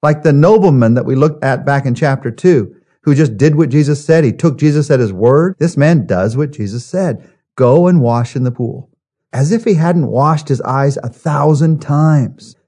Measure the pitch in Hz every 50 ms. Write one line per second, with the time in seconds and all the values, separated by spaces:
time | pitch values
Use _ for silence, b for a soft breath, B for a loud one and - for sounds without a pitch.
0 | - 151 151 151 - 160 143 139 151 180 220 220 190 190 143 127 117 110 117 123
1 | - - 131 131 143 160 147 151 - 135 131 123 131 135 143 139 139 139 139 -
2 | 160 143 135 127 - 123 107 - - 180 175 135 101 - b b b b b b
3 | b 151 143 135 160 135 110 98 135 156 151 147 165 139 117 151 151 135 147 143
4 | - - 160 165 156 120 - - - 170 127 - 147 151 147 151 147 - 147 127
5 | 120 107 95 90 107 120 131 147 165 185 185 _ 151 175 - 147 139 156 175 156
6 | 104 85 98 90 95 107 113 131 151 139 - - 107 98 101 120 123 - - 180
7 | 196 170 117 92 b b b b b b _ - 131 123 131 165 175 180 180 170
8 | 127 117 117 117 117 - - 143 135 127 120 - 123 117 - - 135 _ _ _
9 | _ _ _ _ _ _ - 127 139 151 208 226 233 233 202 156 160 170 180 175
10 | 147 - - 123 139 156 170 147 151 - 139 117 - - 131 135 139 143 135 -
11 | - - - _ _ 160 147 143 147 151 156 135 160 160 160 147 - - 139 147
12 | 156 160 156 147 127 - - _ - - - _ _